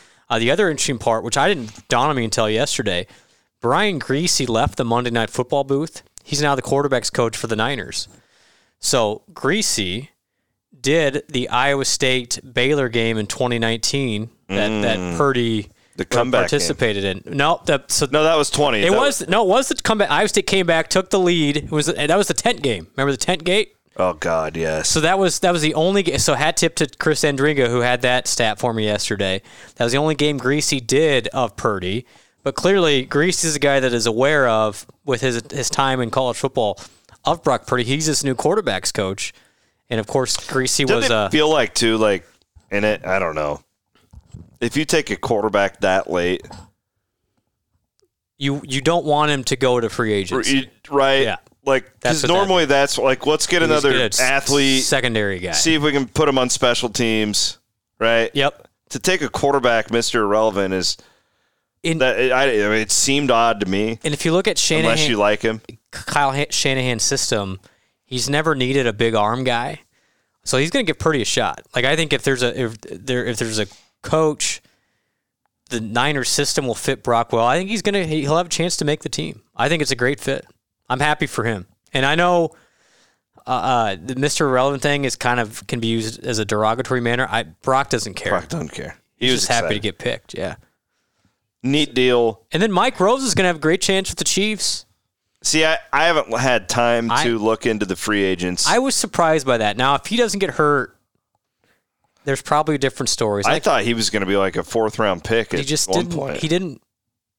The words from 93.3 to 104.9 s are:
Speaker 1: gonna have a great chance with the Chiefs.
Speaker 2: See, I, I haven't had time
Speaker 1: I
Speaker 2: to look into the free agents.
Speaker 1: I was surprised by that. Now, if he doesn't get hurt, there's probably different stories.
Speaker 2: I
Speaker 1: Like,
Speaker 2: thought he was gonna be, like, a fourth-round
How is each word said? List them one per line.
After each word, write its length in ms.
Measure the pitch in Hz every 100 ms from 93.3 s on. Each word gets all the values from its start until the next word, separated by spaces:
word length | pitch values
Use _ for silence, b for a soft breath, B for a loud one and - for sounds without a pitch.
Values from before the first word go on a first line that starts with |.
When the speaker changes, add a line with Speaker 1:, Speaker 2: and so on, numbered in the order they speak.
| 185
Speaker 1:
gonna 120 | 185
have 100 | 160
a 20 |
great 220 | 156 185
chance 280 | - 190 190
with 80 | -
the 40 | -
Chiefs. 600 | - 208 214 - - - _ _ _ _ _
Speaker 2:
See, 220 | - 165 160
I, 120 | 160 -
I 120 | 139 165
haven't 260 | 156 117 113
had 320 | 131 120 98
time 400 | 123 120 117 117
Speaker 1:
I 120 | 120
Speaker 2:
to 140 | 143 113
look 260 | 110 110 120
into 200 | 107 101
the 100 | 92
free 280 | - 104
agents. 440 | 98 90 90 90 -
Speaker 1:
I 100 | 220
was 140 | 262 -
surprised 500 | 220 - 165 160 131
by 100 | 117
that. 180 | 104 104
Now, 180 | 131 139
if 100 | -
he 80 | 226
doesn't 220 | 233 196
get 120 | 190
hurt, 440 | - 151 143 123 _ _ _ _ _ _ _ _ _ _ _ _ _ -
there's 160 | 135
probably 360 | - 151 151 147
different 320 | 135 - 127
stories. 360 | - 110 101 104
Speaker 2:
I 60 |
Speaker 1:
Like, 100 | 156
Speaker 2:
thought 200 | - 131
he 100 | 107 117
was 140 | 107
gonna 140 | 107 95
be, 100 | 98
like, 180 | 95 90
a 80 |
fourth-round 600 | 85 117 110